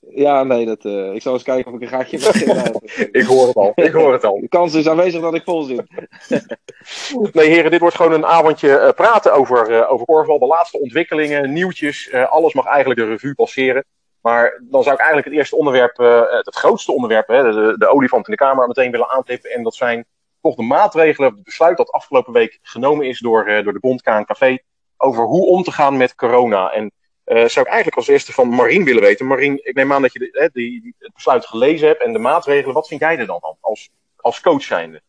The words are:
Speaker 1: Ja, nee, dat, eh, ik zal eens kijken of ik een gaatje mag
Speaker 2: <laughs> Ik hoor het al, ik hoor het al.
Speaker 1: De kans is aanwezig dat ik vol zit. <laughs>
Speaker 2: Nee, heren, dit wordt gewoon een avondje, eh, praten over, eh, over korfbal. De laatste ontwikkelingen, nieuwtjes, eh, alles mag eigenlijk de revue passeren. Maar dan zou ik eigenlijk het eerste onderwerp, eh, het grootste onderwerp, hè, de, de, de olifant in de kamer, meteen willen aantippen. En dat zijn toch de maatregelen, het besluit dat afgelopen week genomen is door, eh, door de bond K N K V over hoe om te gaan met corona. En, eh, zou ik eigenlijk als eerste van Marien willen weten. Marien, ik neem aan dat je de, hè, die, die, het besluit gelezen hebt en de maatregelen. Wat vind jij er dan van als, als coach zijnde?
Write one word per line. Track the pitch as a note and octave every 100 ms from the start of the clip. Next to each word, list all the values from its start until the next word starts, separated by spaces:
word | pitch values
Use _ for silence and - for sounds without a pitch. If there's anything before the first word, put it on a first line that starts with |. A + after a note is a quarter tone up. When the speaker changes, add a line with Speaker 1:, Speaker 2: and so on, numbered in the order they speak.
| -
Speaker 1:
Ja, | - C#3+ C#3
nee, | C3+ A#2+ A2+
dat, | A2
eh, | G#2+ G2+ F#2+
ik | G#2
zal | C3+
eens | B2+
kijken | - C3 B2
of | A#2+
ik |
een | A#2
gaatje | C3 B2+ D#3+
mag | C3 G#3+ A3+ - A#2+
Speaker 2:
<laughs> | A2+ - - -
Ik | C3
hoor | - C3 B2
het | A#2
al, | G2+
ik | C#3 E3
hoor | D#3+ D3+
het | B2
al. | A2 G2
Speaker 1:
De | -
kans | F3 F3
is | D#3 D3+
aanwezig | D#3+ F#3 E3+
dat | E3
ik | E3
vol | F3 E3+
zit. | C#3 B2 -
<laughs> | - - - - A#3 - A3+ - - - - - C4+ G#3
Speaker 2:
Nee, | E3 D#3
heren, | E3+ E3
dit | F3
wordt | E3+ -
gewoon | E3+
een | D#3+ D#3
avondje, | E3 D#3+ D3 D3 C#3
eh, | C3+
praten | - G3 A3 -
over, | - B2+ B2 A2
eh, | A#2 A#2
over | B2 A#2+
korfbal. | D#3 D#3 D3
De | B2+
laatste | D#3+ E3+ -
ontwikkelingen, | C3+ C3+ E3+ D#3 D3+ D3 C#3
nieuwtjes, | D3+ F#3 - D3 C#3 -
eh, | B2+ B2+
alles | D#3 E3
mag | C3 -
eigenlijk | C#3+ C3 A#2
de | A2
revue | A2 C#3
passeren. | C#3 A2+ - C3 C3 - _ _ _
Maar | A#2 A#2 A#2+ -
dan | B2 C3+
zou | B2
ik | C3+
eigenlijk | D3+ D3+ C#3
het | D3
eerste | C#3 D3+
onderwerp, | D3 B2+ A#2+ -
eh, | A#2+ A#2+ A#2 A#2
het | G2+
grootste | - D#3 A3 -
onderwerp, | D3 A#2+ A2 G#2+
hè, | B2
de, | B2+
de, | G#2+ A2 G2
de | G2+
olifant | C#3 B2+ B2 G2+
in |
de | G#2+
kamer, | C3+ C3 A#2+
meteen | A#2+ B2+
willen | A#2 A#2
aantippen. | C3 B2+ B2 -
En | B2
dat | A2+
zijn | - B2 A#2 A#2 _ _ _
toch | D#3+
de | B2+
maatregelen, | A#2 D3 G3+ D#3 D#3+ C#3+ C3+
het | G#2
besluit | - - E3 F3
dat | A#2+
afgelopen | C#3 - C3+ B2
week | A#2 A2+ _
genomen | - A#2 C3 D3+ C3
is | A#2+
door, | A#2 A2 G#2
eh, | G#2
door | G2+
de | G2
bond | B2+ B2+
K | -
N | A2
K | G#2 -
V | C3+ B2+ _ _ _ _
over | C#3 A#2
hoe | A#2 D#3+ F3+
om | F3+
te | F3
gaan | D3 C#3+ C3+
met | B2+
corona. | - A#2+ B2 B2 G2+ F#2
En, | G2 G#2+ _ _ _
eh, | - A2+
zou | A#2 -
ik | B2+
eigenlijk | - F3+ -
als | A#2+
eerste | C#3 -
van | - B2
Marien | B2 A#2 E3+
willen | D#3+ A#2
weten. | G2+ G#2 C3
Marien, | C3+ C#3+ C#3
ik | -
neem | B2+ C3+
aan | C#3
dat | C3
je | -
de, | A#2+
hè, | C3+ D#3+
die, | B2+ A#2+ A#2+
die, | A2+ -
het | -
besluit | _ - B2+ -
gelezen | A2+ C3 D#3+ D3+
hebt | D#3
en | A#2+
de | A2
maatregelen. | A#2+ E3 C#3+ C#3+ C3+
Wat | B2+ -
vind | D3
jij | D#3 D#3+
er | G#2+
dan | F2
van | D#2+ -
als, | - G#2+ - _ _ _
als | - -
coach | F#3+ C#3+
zijnde? | - F#2 E2 D#2+